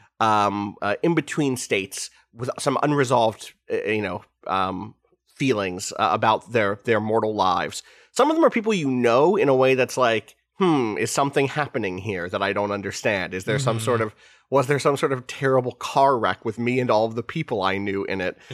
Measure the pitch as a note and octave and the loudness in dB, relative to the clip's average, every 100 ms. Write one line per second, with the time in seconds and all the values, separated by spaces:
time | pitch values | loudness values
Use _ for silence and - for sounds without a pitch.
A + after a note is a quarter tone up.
0 | _ _ A2 G#2+ G2+ G2+ G2+ - G2+ G#2 | _ _ 2 4 2 0 -6 -6 -4 -2
1 | E3+ D#3+ C#3+ - C#3+ B2 - G#2 F#2+ - | 0 0 -2 -2 -2 -2 -2 -4 -4 -10
2 | - - _ A#2 A#2+ - C#3+ C3 D3 C#3+ | -14 -16 _ -10 -10 -4 -2 0 0 0
3 | B2 B2 A2+ - - - - A2 G2+ G#2+ | 2 2 2 -2 -14 -20 -6 -4 -2 -2
4 | G2 F2+ - _ - F#2+ F#2+ F#2 G#2+ - | -4 -8 -14 _ -4 -2 -2 -4 -10 -16
5 | _ _ _ - C3+ G#2+ F#2+ F2+ - - | _ _ _ -4 0 0 -2 -4 -8 -2
6 | G2+ A2 A2 G#2+ - A#2 G2+ G#2 A#2 G#2+ | 0 2 2 0 0 0 0 -2 0 0
7 | A2 A2 A2 G#2+ F#2 F2+ D#2+ - - - | 2 0 0 2 2 2 -2 -8 -16 -20
8 | _ - C#4+ D#4+ C#4 A#3+ G#3+ G3 C#3 B2+ | _ 0 2 4 2 2 -2 -2 0 2
9 | A#2+ B2 E3 G#3 C#3 C3 C3 C3 B2 - | 4 4 4 4 2 4 4 4 0 2
10 | B2 A2 - _ _ - F#3 D3 A2+ E2+ | 2 2 -4 _ _ -2 2 2 0 -2
11 | A2+ - C#3 C#3+ C3+ D3+ C#3 B2+ G2+ F#2 | -2 0 0 0 0 -2 -4 -4 -4 -6
12 | G#2 F2+ F2+ G2+ G2 G2+ G#2 G2+ G2 - | -6 -6 -4 -2 -2 0 -2 -4 -6 -4
13 | B2+ G2 E2+ F#2 A2+ G#2+ B2+ A2+ A2 A#2 | -2 -2 -4 -6 -4 -2 0 -2 -2 -2
14 | G#2+ - - _ _ C3+ C3 C#3+ D3+ C#3 | -2 -6 -20 _ _ 0 2 0 0 0
15 | D3+ C3 - - C3+ C3 B2 - - C#3 | -2 -2 -6 -4 2 2 0 -6 -2 4
16 | C#3 B2+ G2 F#2 A2+ A2+ A#2 B2+ B2 G#2+ | 4 4 0 0 -4 -2 -2 0 2 2
17 | A2+ A2+ - E3 D#3 A2 F#2+ G2 G2+ G2 | 2 -2 -6 -6 -4 -2 0 0 -2 -4
18 | - F#2+ F2+ - - | -4 -2 -4 -6 -10